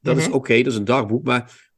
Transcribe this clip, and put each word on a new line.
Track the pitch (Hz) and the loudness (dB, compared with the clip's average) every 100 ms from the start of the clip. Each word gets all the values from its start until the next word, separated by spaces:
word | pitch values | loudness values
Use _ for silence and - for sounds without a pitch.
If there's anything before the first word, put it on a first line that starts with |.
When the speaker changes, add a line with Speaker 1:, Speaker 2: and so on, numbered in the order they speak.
Speaker 1:
Dat | - 156 | -2 0
is | 160 | 0
Speaker 2:
Mhm. | 135 | -2
Speaker 1:
oké, | - 117 | 2 2
dat | 127 | 2
is | 110 | -2
een | |
dagboek, | 101 131 104 120 | 0 0 0 -4
maar | 135 123 120 - _ | 0 -2 -4 -18 _